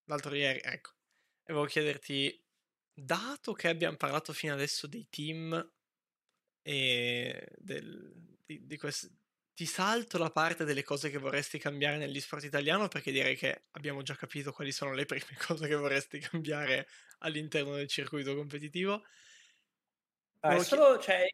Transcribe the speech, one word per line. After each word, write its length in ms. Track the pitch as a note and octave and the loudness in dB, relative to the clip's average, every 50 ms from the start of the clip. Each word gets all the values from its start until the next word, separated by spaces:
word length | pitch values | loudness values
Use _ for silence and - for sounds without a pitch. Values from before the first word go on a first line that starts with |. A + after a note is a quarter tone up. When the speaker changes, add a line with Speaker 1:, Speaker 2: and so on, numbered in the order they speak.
| _ | _
Speaker 1:
L'altro 300 | - D3 C#3+ - C#3+ C#3+ | -6 -6 -4 -4 -2 0
ieri, 240 | C#3+ C#3+ C3+ C3 - | 2 2 2 2 0
ecco. 300 | - - - - - - - _ _ _ _ _ _ _ _ _ _ | -4 -6 -8 -8 -10 -16 -20 _ _ _ _ _ _ _ _ _ _
E 100 | - D#3+ | -4 0
volevo 120 | D3 D3 C#3 | 0 0 2
chiederti 760 | - D#3 D3+ D3 C#3+ C#3 - - C#3 C#3 C#3 C#3+ - - _ _ _ _ _ _ _ _ _ _ _ | 2 2 2 2 0 -2 -4 -4 0 0 0 0 -2 -4 _ _ _ _ _ _ _ _ _ _ _
dato 600 | D3 C#3 C3 E3 F#3 A3 B3+ C#4+ - - A#3+ G#3 | -16 -2 -2 0 0 0 -4 -8 -6 -6 -6 -6
che 140 | - - E3 | 0 0 0
abbiamo 300 | E3 D#3+ E3+ D#3+ D#3 - | 2 2 0 0 0 0
parlato 360 | - C#3 C#3 D3+ - - D3 | -2 0 0 -2 -2 -4 -6
fino 200 | - - D#3 C#3+ | -6 -4 -2 0
adesso 340 | C#3 C#3+ C#3+ - - - D3 | 0 0 0 -2 -4 -4 -6
dei 200 | C#3+ - - - | -10 -12 -12 -10
team 640 | - - D3 D#3 D#3+ D#3+ D#3+ D#3+ E3 E3 E3+ - _ _ _ _ _ _ _ _ _ _ _ _ _ _ _ _ _ _ | -8 -6 -6 -4 -4 -6 -4 -2 -2 -2 -4 -6 _ _ _ _ _ _ _ _ _ _ _ _ _ _ _ _ _ _
e 840 | _ D3+ C#3+ C#3 C3 B2+ B2 A#2+ A#2+ A#2+ A#2+ A#2+ B2 B2+ - - - - - - | _ -2 0 2 4 4 4 4 4 2 2 0 0 -2 -4 -6 -10 -14 -18 -18
del, 540 | - - - - - - - - - - - F3 E3+ - - _ _ | -10 -8 -6 -6 -6 -8 -12 -14 -16 -18 -18 -20 -20 -20 -20 _ _
di, 200 | - D3+ - A#2+ | -14 -14 -14 -10
di 120 | C3+ D#3 C#3+ | -12 -10 -6
quest-, 340 | - C#3+ C#3+ - - - - _ _ _ _ _ _ _ _ | -6 -4 -4 -6 -8 -10 -16 _ _ _ _ _ _ _ _
ti 120 | - E3+ | -8 -6
salto 520 | D3+ - - F#3 G3+ A3+ A#3+ A3+ - - F3 | -4 -2 0 2 2 2 0 0 -2 -2 0
la 140 | E3 D#3+ | 0 2
parte 320 | - D#3 D#3+ E3 E3+ - D#3+ | 2 2 2 2 2 0 0
delle 180 | D3 C#3 C3+ | 0 0 -2
cose 280 | C#3+ - C#3+ C#3 D3 D3 | 0 -2 -2 -2 -2 -4
che 80 | C#3 C#3+ | -4 -4
vorresti 420 | C3+ C3+ C#3 C#3+ C#3+ - - D3 | -4 -2 -2 -2 -2 -2 -6 -4
cambiare 380 | - D3 C#3+ C#3+ C#3+ D3 D3 D3+ | -4 -4 -2 0 0 0 0 0
nell'esport 460 | D3 C#3+ C#3 C#3 C3 - - D3 D3 | -4 -4 -4 -6 -6 -6 -8 -8 -6
italiano, 440 | C#3+ D3 C#3+ C#3+ D3+ E3+ G3+ G#3+ F3+ | -2 -2 0 2 4 2 2 2 0
perché 240 | - C#3 - C#3 | -2 -4 -4 0
direi 240 | C3+ C3+ C3+ C3 C3+ | 0 2 2 2 2
che 300 | - - C3+ - - - _ | 2 0 -2 -2 -4 -8 _
abbiamo 300 | - D3+ C#3+ D3 C#3+ C#3 | -16 -10 -8 -6 -6 -6
già 140 | C3+ C#3 C#3 | -6 -8 -8
capito 360 | - - - - D3 C#3 C#3+ | -8 -8 -8 -8 -6 -6 -6
quali 200 | - - D3 C#3 | -8 -6 -6 -4
sono 220 | C3 - C#3+ C#3 C3+ | -4 -2 -4 -2 -2
le 120 | C3 C#3+ | -2 -2
prime 320 | - C3+ C3+ - - C3+ - | -2 -2 -4 -4 -8 -8 -6
<laughs> 80 | - | -2
cose 220 | - E3 D#3 D#3+ D3+ | -2 -2 -2 2 2
che 80 | D3+ | 2
vorresti 440 | D3 C#3+ C#3 C#3 C#3 - - - D3 | 2 2 2 2 2 0 -2 -8 -10
cambiare 680 | D3+ - - E3 D3+ D3 D3+ D3 D3 C3 C3 C3+ C3+ - - - - - - - | -8 -6 -4 -4 -2 -2 -2 -2 2 2 2 2 0 -4 -12 -20 -20 -20 -16 -6
all'interno 560 | - D#3+ D3+ D3+ D#3 D3+ - D3+ C#3+ C#3+ C#3+ | -6 -4 -4 -4 -4 -2 -2 -2 0 0 -2
del 120 | C#3+ C#3+ C#3 | -4 -2 -2
circuito 480 | - - C#3 C3 D3+ C#3+ C3+ C#3 C#3 | -2 -4 -2 -4 -4 -4 -2 -2 -2
competitivo. 680 | D3 D3 C#3+ D3 C#3+ D3 D3+ D3+ F3 F#3 G3 G3+ G#3+ - - - - - - - - - - _ _ _ _ _ _ _ _ _ _ _ _ _ _ _ _ _ _ | -4 -4 -6 -8 -10 -10 -6 -4 -2 0 0 0 -2 -4 -12 -20 -20 -20 -20 -20 -20 -20 -20 _ _ _ _ _ _ _ _ _ _ _ _ _ _ _ _ _ _
Speaker 2:
Ah, 140 | - D3+ C#3+ | 4 4 6
è 20 | |
Speaker 1:
Volevo 60 | E3+ | 6
chi- 60 | F3 - | 6 4
Speaker 2:
solo, 320 | C#4+ D4+ D4+ C#4 B3+ G#3+ | 8 10 12 10 10 10
cioè, 280 | - G3+ F#3 F3+ F3+ F#3+ | 6 4 4 6 4 2